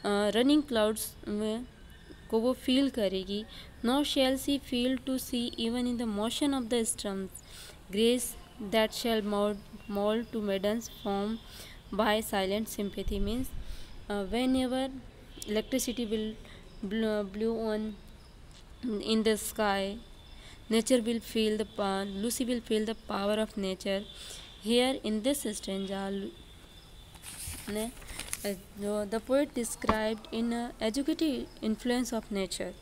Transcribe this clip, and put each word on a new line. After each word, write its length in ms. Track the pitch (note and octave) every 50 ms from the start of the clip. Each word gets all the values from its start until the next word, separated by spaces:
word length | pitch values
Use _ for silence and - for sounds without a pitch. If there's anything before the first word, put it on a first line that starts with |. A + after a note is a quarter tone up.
| -
uh, 280 | G#3 G3+ G3+ G#3 G#3 G3
running 300 | A3+ B3+ C#4 D4 D4+ D4
clouds 500 | - B3 A3 G#3+ G#3+ A3 G#3+ - - - - -
में 380 | - G#3 G#3 G#3+ G#3+ A3 A#3 B3 - - - - - - - - - - - - -
को 80 | A3+ A3+
वो 140 | A3 B3+ B3+
फील 360 | B3 - - B3+ C4+ C#4+ C4
करेगी। 540 | C4 B3+ G#3 F#3+ F#3+ F#3+ F#3 F#3 G3+ G#3 A3 - - - - - - - -
Nor 200 | A3+ B3+ C#4+ D4
shall 320 | C#4+ - C#4+ C4 C4 C4+
she 200 | C4 - D4+ C#4+
fail 400 | C4+ - - C4 A#3+ A#3+ B3+ C4 B3+ -
to 140 | C4+ C4 B3+
see 320 | - - - A#3+ A#3+ - -
even 280 | - A#3 A3+ A#3 B3 B3
in 100 | B3 A#3+
the 80 | A3+ B3
motion 480 | A3+ G3+ G3+ G#3+ A#3 - - D#4 C#4+ C#4
of 160 | C4+ A#3+ A3
the 140 | B3 A#3+ A3+
storms 440 | - - - - G#3 G3 F#3+ F#3+ F#3 - - - - - - - - - - - -
grace 440 | F3+ G#3 A3+ A#3 B3 B3 - - - - - - - - A3 G3
that 220 | A3+ A3 A3 G#3+ -
shall 280 | - - A#3 A3+ A3
mold, 360 | G3+ G#3 G#3 G3+ G3+ G#3 G#3 G3+ - - A3+ G#3 -
mold 440 | - G3+ G3+ G3+ G#3 G#3+ A#3 A#3 -
to 100 | - A3+
maidens 480 | G#3 G3+ G3 F#3+ F#3+ G#3 G#3+ A#3+ - - - - -
form 360 | G3+ G3+ G3 G3+ G#3 A3+ A3 - - - - - - - - - -
by 300 | - F#3+ A3 A3 G#3 A3
silent 480 | A3 - - G3 F#3+ F#3 G3 A3 A3 -
sympathy, 500 | - - G#3 G3 - G3 G3 - G#3+ G3
means, 300 | G3 G3+ A3 B3+ C4 - - - - - - - - - - - - -
uh, 140 | G3+ G3+ G3
whenever 680 | F#3 G#3 A#3+ B3+ C4 C4 C4 C4 B3 B3+ C4 C4+ C4+ C4+ C4 - - - - - - - - -
electricity 580 | - G#3 G#3+ A3 - C4+ C4 B3+ B3+ A3+ - A#3+
will 280 | G#3 A3+ A3 G#3+ A3 G#3+ - - - - - - - - -
bl-, 420 | - F#3+ G3+ A3+ A3 A3 G#3+ G#3 G#3
blow 360 | F#3+ F#3+ G#3 A3 A3+ A3+ A3+ A3+ A3
on 260 | G#3+ G#3+ G#3+ G#3+ G3+ - - - - - - - - - - - - - - - - - -
in 400 | B3+ G#3+ G3+ - - A3 A3 G#3+
the 140 | A3 A3
sky, 600 | G#3 - - - - G#3+ G3+ G3 G3 F#3+ G3 G3+ A#3 - - - - - - - - - - - - - -
nature 320 | A3 A3+ A3 - C4 C4
will 180 | G#3+ A#3 A#3 A3+
feel 380 | - - - A3+ A3 G#3+ G#3+
the 80 | G#3 A3
pa-, 380 | - - - G#3 G3 F#3+ F#3+ G3
Lucy 420 | G3+ G3 G3 G3+ A#3+ A#3 - B3+
will 160 | A3+ B3+ A#3
feel 240 | A3 - A3 G#3+ G#3+
the 100 | A3 A3
power 400 | - - - G#3 G3 G3 G3+ G#3+
of 200 | G#3+ A3 G#3+ -
nature. 460 | G#3 G3 F#3+ F#3+ F#3 - G3+ G3 G3 G#3 - - - - - - - - - - -
Here 380 | - G#3 A#3 B3 B3 C4 C4+ - -
in 200 | G#3+ G#3+ G#3+ G#3
this 220 | C4 C#4+ C#4+ - G#3+ G#3
stanza, 560 | - - G3 G3 G3 G3 F#3+ G3 G3 G3 G3
Lu-, 200 | G3 G3 G3 - - - - - - - - - - - - - - - - - - - - - - - - - - - - - G#3
ne, 180 | G#3+ A3 A#3+ C4 - - - - - - - - - -
uh, 80 | G3+ G3 F3+ - - - G#3
the, 280 | G3+ G3+ G#3 G#3+ G#3 G3
the 100 | A3 A3+
poet 340 | - - B3+ C#4 D4 D4 -
described 760 | B3 A#3 - - - - A3+ A3 A3 A3 A3 A3+ G#3+ - -
in, 220 | - A3+ A#3 A#3 A#3
uh, 180 | A#3+ A#3+ B3 - -
educative 680 | - A3 G#3+ C#4 C4+ D#4 D#4+ E4 E4 D#4 B3 A#2+ - - - -
influence 520 | - A3 A3 - - B3 A#3+ B3 B3+ A3+ B3
of 180 | A3 G#3+ -
nature. 420 | G#3 G3 F#3+ F#3 - - G3+ F3+ F#3+ -